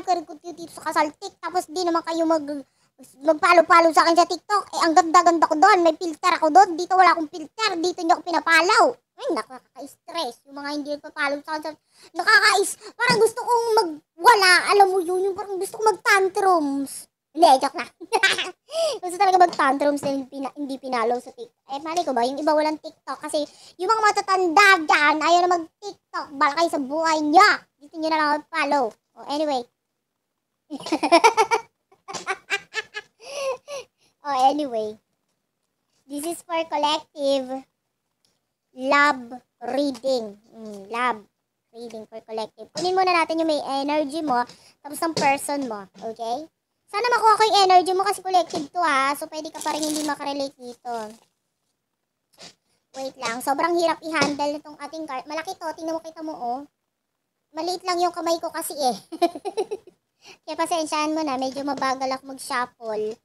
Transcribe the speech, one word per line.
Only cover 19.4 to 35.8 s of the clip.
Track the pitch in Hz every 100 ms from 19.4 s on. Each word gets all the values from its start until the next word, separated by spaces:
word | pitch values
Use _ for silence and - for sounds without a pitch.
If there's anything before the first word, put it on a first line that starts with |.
| 349 339 277 277 294 285
na | 285
hindi | 277 254
pina-, | 269 254
hindi | 302 277 269
pinalaw | 262 247 226 247
sa | 247
TikTok. | - - _ -
Eh, | 277
mali | 311 349
ko | 311
ba? | 240 247
Yung | 277
iba | 311
walang | 302 302 311
TikTok. | 311 - - 269
Kasi | 302 311 294 - - -
yung | 381
mga | 440
matatanda | 415 403 392 381 370 311 403 370
dyan, | 302 339 302 311
ayaw | 320 349 359
na | 349
mag-TikTok. | 320 _ 403 - _ 349 294 277
Bala | 294 302
kayo | 339
sa | 320
buhay | 254 302 320 311
niya. | 302 339 415 - - _
Dito | 285 330
nyo | 320
na | 311
lang | 302 302
mag-follow. | - 320 285 285 233 - _ 233
Oh, | 240
anyway. | 294 302 262 - _ _ _ _ _ _ _ _ _ -
<laughs> | 294 - 311 294 339 453 453 440 440 - _ _ _ - - - 381 - 392 - 440 440 427 - _ 480 571 539 508 - 554 - _ _ _
Oh, | 294 262 269
anyway. | 294 285 226 214 214 _ _ _ _ _ _ _ _